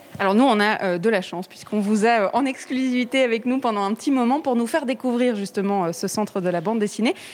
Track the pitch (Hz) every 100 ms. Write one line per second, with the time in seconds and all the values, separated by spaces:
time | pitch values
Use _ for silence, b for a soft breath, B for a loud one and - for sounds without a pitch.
0 | - - 190 208 269 208 208 214 190 175
1 | 214 202 - 175 - - - 214 202 214
2 | 220 233 190 233 269 262 - 254 262 247
3 | 247 269 254 226 247 262 240 208 196 220
4 | 294 262 233 277 285 233 233 320 254 254
5 | 254 240 247 208 196 208 196 202 170 170
6 | 196 - 208 202 180 170 170 226 208 -
7 | 233 392 B